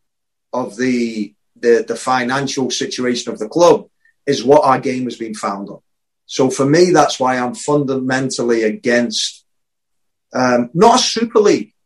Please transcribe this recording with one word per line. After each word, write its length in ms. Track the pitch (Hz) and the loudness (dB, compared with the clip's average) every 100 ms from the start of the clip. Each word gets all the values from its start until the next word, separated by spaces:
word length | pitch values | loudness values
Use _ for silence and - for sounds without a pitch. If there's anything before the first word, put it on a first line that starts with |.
| _ _ _ _ _ | _ _ _ _ _
of 240 | 123 107 98 | -10 -8 -4
the, 580 | 127 123 117 113 101 _ _ _ | -2 -2 -2 -6 -8 _ _ _
the, 280 | 117 113 110 | 2 2 2
the 100 | 113 | -6
financial 760 | 131 127 123 135 135 139 120 | -2 -2 0 -4 -4 -4 -4
situation 600 | - 135 - 123 120 120 | -4 -6 -4 -4 -4 -6
of 60 | 110 | -10
the 100 | 107 | -4
club, 400 | - 170 - - _ _ _ - | 4 4 4 -2 _ _ _ -4
is 180 | 117 | 0
what 200 | 123 151 | 4 4
our 160 | 139 131 | 4 0
game 240 | 131 127 | -2 -6
has 120 | 123 113 | -6 -8
been 180 | 113 | -12
found 340 | 107 107 98 98 | -8 -8 -8 -12
on. 120 | - _ _ _ _ - | -16 _ _ _ _ -8
So 240 | - 131 | -2 0
for 140 | 135 | 0
me, 280 | 139 160 180 | 2 4 4
that's 280 | 156 139 - | 4 2 0
why 160 | 127 127 | -2 -2
I'm 180 | 123 | -4
fundamentally 1080 | 113 - 147 135 135 127 131 131 - 120 117 | -6 -2 -2 0 -4 -2 -2 -2 -2 0 0
against, 800 | 107 104 123 120 117 - - - _ _ _ _ _ _ _ _ _ | 0 -2 0 0 0 -4 -8 -10 _ _ _ _ _ _ _ _ _
um, 380 | - 127 - 120 | -2 0 0 0
not 220 | 165 233 240 | 4 4 4
a 20 | |
Super 380 | - 226 233 214 | 0 -2 0 2
League. 340 | 202 147 - _ | 4 2 -2 _